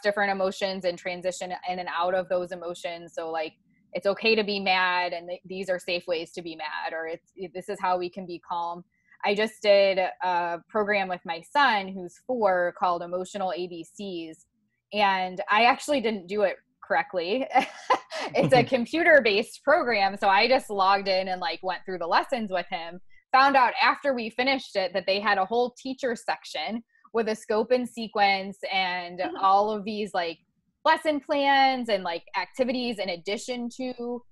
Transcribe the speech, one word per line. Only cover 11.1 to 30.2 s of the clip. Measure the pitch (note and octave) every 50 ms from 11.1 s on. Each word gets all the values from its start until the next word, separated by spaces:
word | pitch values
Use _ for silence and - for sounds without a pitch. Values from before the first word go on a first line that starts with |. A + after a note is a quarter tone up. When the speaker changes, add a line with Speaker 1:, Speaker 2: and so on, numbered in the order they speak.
| F3+ F3 -
Speaker 1:
my | F#3 E3+ E3+ E3+ -
son, | - C#4+ C#4+ B3+ A3+ G3+ F#3+ F#3+
who's | F#3+ F#3+ F3+ F3 - - _
four, | - B3+ A#3+ G#3+ G3 F#3 F3+ F3+ F3 E3 -
called | G3+ F3+ F3 E3+
Emotional | F3 F3 F3 F#3 F#3 F#3 - G3+ F#3+ F#3 E3
A | E3+ F3+
B | F3+ F3 E3 E3
Cs, | - _ - G3+ G3 F3+ E3+ E3 D#3+ D#3+ - _ _ _ _ _ _ _ _ _ _
and | - G#3 G#3 G3 F#3+ F#3 F#3 F#3 F#3 F3+ - -
I | G3+ G#3+ A#3
actually | A#3+ C4+ - - - D4 C4+
didn't | G#3+ A3+ A3 G3 F3
do | F3 G3+ G#3
it | G3+ F3+ - - _ _ _ _ -
correctly. | - G3 E3 E3 - - F3+ E3 F3 G#3+ C4 C4 -
<laughs> | - B3+ C4 - - - - - - - - - - D#5+ B4+ G4 -
It's | - - C#3+ C4
a | B3 A#3+
Speaker 2:
<laughs> | - C4+
Speaker 1:
computer-based | A#3+ A#3 - - D#4+ E4+ E4+ D#4 C#4 A3 A3+ G3 G3+ A#3 - - - _
program, | C#4+ D4+ F4 D4 A#3+ A3+ G3+ G3 G3 G3
so | G3 - G3
I | F#3+ G3+ A3+
just | A#3+ C4 C#4 - -
logged | G#3+ G3 F#3+ F#3+ G3+ G3+ G3 G3
in | F#3 F#3 F#3+ F#3+
and, | F#3 F3+
like, | F3+ E3 E3 -
went | - F#3 F3 D#3+ -
through | - F#3 F3
the | E3+
lessons | E3 G3 C#4 E4+ - C4+ A#3+ A3 F#3+
with | F#3 F3 F3 -
him. | F#3+ E3+ E3 E3+ F3 F3+ - - - - _ _
Found | - C4 C4+ C#4 C4+
out | C4+ B3 A3 - F3+
after | G#3+ B3 C#4+ - - C#4+ C4
we | A#3+ A3+ A3
finished | - - B3 C4+ C4+ C4+ - - -
it | G3+ F#3+ F3+
that | F3+ G3 F3+
they | - F#3+ G3+
had | G3+ G#3+ G3+ G3
a | F#3+
whole | F#3+ A3+ A#3+ B3 B3 -
teacher | - - C4 C4 - - B3 A3+
section | - - - D#3 - - - - D#3 D#3 F3+ G#3+ A#3+ - _ _ _ _ _
with | - A3+ A3 G#3+
a | A3
scope | - - - A3 G#3+ A3+ A3+
and | B3+ B3+ B3 A3+
sequence | - A#3 A3+ G3+ - G#3+ G3+ G3 G3 F#3+ F#3+ G3+ F#3+ - - -
and | F#3+ F#3+ F#3+ F3+ F3+ F3+ F3 F3 F3+ F3+
Speaker 3:
Mm-hmm. | F3+ - - -
Speaker 1:
all | F#3+ F#3+ G3 G3+ G#3 G#3+
of | G#3+ G#3 F#3+
these, | G#3+ G#3+ G#3 G#3 F#3+ -
like, | F#3